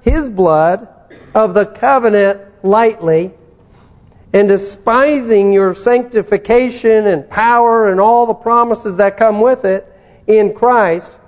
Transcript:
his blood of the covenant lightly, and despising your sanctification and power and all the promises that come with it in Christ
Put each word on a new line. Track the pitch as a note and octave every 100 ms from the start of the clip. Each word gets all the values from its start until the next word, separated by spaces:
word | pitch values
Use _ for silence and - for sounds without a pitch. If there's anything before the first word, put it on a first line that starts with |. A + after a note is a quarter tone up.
his | - D4+ C#4+
blood | G3 F3+ D#3 E3 G#3 A#3+ - _ - -
of | G#3+ G#3+
the | F3+ G3+
covenant | - A#3 C4+ A#3 G#3 G3 G3+ - _
lightly, | F#3+ G#3 A#3 A3+ E3 D#3+ F#3 - _ _ _ _ _ _ _ _ -
and | G3 G3+
despising | G3 G3 - - A#3 C#4+ C#4+ A#3 G#3+ G3
your | G3 F#3+
sanctification | F3+ A#3+ B3 B3 A3 G3+ G3+ G3+ A#3+ B3+ A#3+ A#3 A3 G#3
and | E3 C#3
power | - A3+ A#3+ A#3 A3+ G#3+
and | F#3
all | G#3 A#3 A#3+
the |
promises | - A3+ A#3+ A#3+ A3 G#3+ F3+
that | G3 G3
come | A3+ G#3
with | A#3 B3+
it | G3 F#3+ - _ _ _ -
in | G#3+ G3+
Christ | G#3 A#3+ B3 F#3+ E3+ F3 -